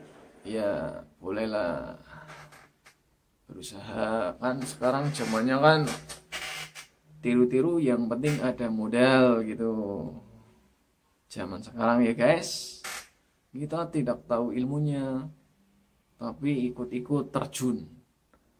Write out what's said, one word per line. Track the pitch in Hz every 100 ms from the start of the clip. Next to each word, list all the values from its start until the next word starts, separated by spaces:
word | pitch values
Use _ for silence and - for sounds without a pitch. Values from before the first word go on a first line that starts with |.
| - - - -
ya | 98 110 101 78 73 - - _
bolehlah | 85 101 110 107 87 73 82 82 - - - - - - - _ - _ _ _ _ _ -
berusaha. | - - 98 104 110 107 113 90 -
Kan | 123 135 123
sekarang | - 127 135 147
zamannya | 147 113 110 120 131
kan | 151 156 135 - - - - - - - - - - _ _ -
tiru-tiru, | 123 120 123 127 156 170
yang | 139 117 117
penting | 117 147 143
ada | 123 120 117
modal | 110 107 120 131 131 127 117 107
gitu. | 107 113 110 101 98 - - - - - _ _ _ _ _ _ _ -
Zaman | 120 90 92 -
sekarang | 117 113 120 117
ya |
guys, | 113 123 165 - - - - - - - _ _ _ _
kita | 131 147 160 165
tidak | 160 120 117 -
tahu | 117 120
ilmunya, | 110 127 143 151 139 135 131 151 - _ _ _ _ _ _ _ -
tapi | 117 120 143 139 123
ikut-ikut | 123 123 123 - 143 -
terjun | 131 - - 127 113 - - _ _ _ _ _ _